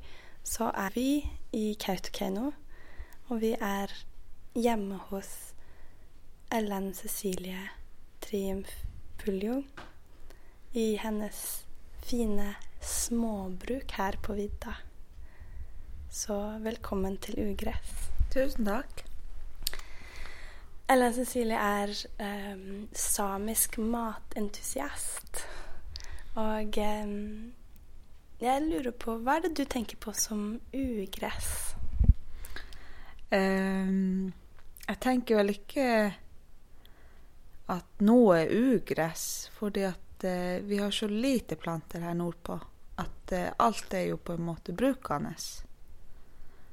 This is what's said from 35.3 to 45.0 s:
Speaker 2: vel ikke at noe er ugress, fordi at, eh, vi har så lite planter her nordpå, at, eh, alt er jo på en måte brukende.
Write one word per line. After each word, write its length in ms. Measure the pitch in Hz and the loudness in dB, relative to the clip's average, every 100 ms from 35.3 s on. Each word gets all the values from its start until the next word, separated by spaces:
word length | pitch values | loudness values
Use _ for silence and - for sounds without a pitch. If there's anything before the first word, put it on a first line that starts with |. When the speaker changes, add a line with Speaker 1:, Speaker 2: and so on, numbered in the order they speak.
| 214 | 4
Speaker 2:
vel 180 | 202 | 4
ikke 600 | 202 - 294 254 226 208 170 - - - - - - - - - - - - - - - | 2 -2 2 4 6 4 0 -10 -16 -16 -16 -16 -16 -16 -16 -18 -18 -18 -16 -14 -10 -4
at 340 | 180 - - | -4 -4 6
noe 400 | 208 247 220 170 | 10 12 12 10
er 80 | 160 | 8
ugress, 1000 | 208 262 214 - 202 165 165 - - - - | 6 6 4 4 0 0 0 -4 -6 -8 -6
fordi 260 | 208 202 190 | -2 0 0
at, 300 | 170 - - | -2 -8 -4
eh, 340 | 185 180 180 180 | -2 0 0 -2
vi 240 | 202 202 | 0 0
har 80 | 202 | 2
så 160 | 202 214 | 0 0
lite 480 | 208 269 247 - | 2 4 4 2
planter 460 | 165 170 165 - 170 | -4 -2 -4 -4 -6
her 140 | 170 | -2
nordpå, 460 | 170 175 170 - 170 - - - - | 0 -2 -4 -6 -6 -8 -14 -10 -6
at, 340 | - - - | -6 -6 -4
eh, 200 | 180 180 - | -2 0 4
alt 340 | 233 208 - | 4 2 -2
er 140 | 190 175 | -2 0
jo 80 | 165 | -2
på 160 | - | -4
en 140 | 170 170 | -4 -2
måte 260 | 165 - | -4 -6
brukende. 880 | 175 262 254 | 2 2 2